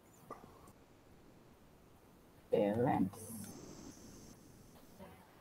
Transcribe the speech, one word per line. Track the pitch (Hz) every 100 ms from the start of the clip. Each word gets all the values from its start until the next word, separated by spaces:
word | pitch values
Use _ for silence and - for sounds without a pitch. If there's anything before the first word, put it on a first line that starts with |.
| - - - - - - - - - - - - - - - - - - - - - - - - -
Balance. | - 101 107 127 - 95 - - - - - - - - - - - - - - - - - - - 190 - - -